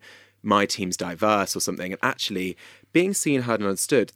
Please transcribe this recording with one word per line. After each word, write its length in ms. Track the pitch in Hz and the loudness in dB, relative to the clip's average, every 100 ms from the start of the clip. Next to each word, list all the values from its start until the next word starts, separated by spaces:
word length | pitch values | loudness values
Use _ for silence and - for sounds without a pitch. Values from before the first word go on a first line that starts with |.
| - - _ _ | -12 -20 _ _
My 240 | 104 101 101 | 2 4 4
team's 320 | - 92 90 | 0 -4 -4
diverse," 580 | 90 85 107 104 95 101 | -6 0 2 4 2 -2
or 40 | |
something. 320 | - - 92 | -4 -6 -8
And 80 | 95 | -2
actually 560 | 127 135 - 95 92 87 - - _ | -2 -2 -4 -4 -6 -8 -16 -20 _
being 200 | 160 190 | 0 2
seen, 280 | 196 160 135 | 0 0 0
heard 180 | 120 110 | 0 -2
and 100 | 101 | -2
understood, 440 | 98 - 135 98 | -2 2 2 0